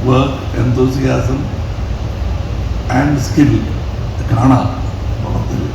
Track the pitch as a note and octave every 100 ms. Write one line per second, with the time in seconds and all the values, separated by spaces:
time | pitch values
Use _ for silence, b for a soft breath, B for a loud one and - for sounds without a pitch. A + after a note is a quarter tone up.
0 | B2 B2+ C#3 - - B2 A#2+ B2 C3 C3+
1 | C3 B2+ B2+ C3 - - - - - -
2 | - - - - - - - - - B2
3 | C#3+ C#3+ - - C3+ G#2+ - - - -
4 | - - - A2+ C3 C3 - - - -
5 | - - A2 A2 A2 - G2